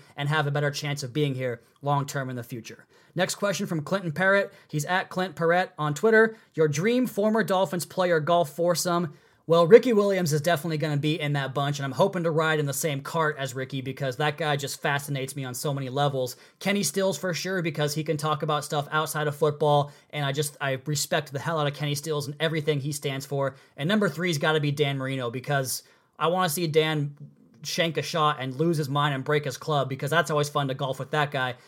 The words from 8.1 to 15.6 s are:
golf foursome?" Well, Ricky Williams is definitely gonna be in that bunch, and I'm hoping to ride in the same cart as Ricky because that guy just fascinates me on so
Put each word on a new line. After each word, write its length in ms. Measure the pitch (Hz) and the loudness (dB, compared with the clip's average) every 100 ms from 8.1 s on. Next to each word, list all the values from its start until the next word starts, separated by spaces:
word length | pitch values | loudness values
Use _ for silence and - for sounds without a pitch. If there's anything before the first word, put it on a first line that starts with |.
| 165 | 2
golf 340 | 147 175 170 | 4 2 2
foursome?" 600 | - 170 170 180 175 170 - _ _ - | 0 0 2 2 0 0 -6 _ _ 2
Well, 180 | 170 170 | 4 10
Ricky 280 | 226 247 | 10 10
Williams 400 | 214 202 190 175 | 4 4 2 2
is 80 | 151 | 0
definitely 380 | 160 170 175 156 | 2 0 0 -2
gonna 180 | 156 147 | 0 0
be 200 | 151 165 | 0 0
in 140 | 147 | 0
that 220 | 147 135 | -2 -2
bunch, 260 | 127 143 143 | -2 -2 -2
and 60 | 139 | -4
I'm 80 | |
hoping 300 | 123 185 180 | 2 2 2
to 80 | 170 | 0
ride 280 | 156 160 156 | 0 2 0
in 60 | 147 | 0
the 80 | |
same 260 | 135 165 139 | -2 -2 -4
cart 380 | 139 165 156 147 | -4 -2 0 -2
as 160 | 135 120 | -6 -6
Ricky 240 | 131 139 | -8 -6
because 380 | 127 131 135 127 | -8 -6 -6 -2
that 200 | 151 147 | -2 -2
guy 200 | 156 143 | -2 -2
just 240 | 139 - | -4 -4
fascinates 520 | 151 143 143 139 131 | -2 -2 -2 -6 -6
me 120 | - 131 | -8 -8
on 80 | |
so 200 | 123 | -6